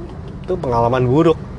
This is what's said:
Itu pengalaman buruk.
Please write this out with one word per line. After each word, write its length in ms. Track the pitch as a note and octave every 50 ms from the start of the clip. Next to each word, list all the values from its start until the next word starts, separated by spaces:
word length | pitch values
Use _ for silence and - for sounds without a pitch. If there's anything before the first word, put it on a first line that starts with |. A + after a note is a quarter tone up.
| - - - - - - - - -
Itu 160 | - F#3 F3+
pengalaman 480 | D#3 C3+ A#2+ A#2 A#2 A#2 B2+ B2+ B2 A#2+
buruk. 320 | B2+ D#3 D#3+ - - - - - -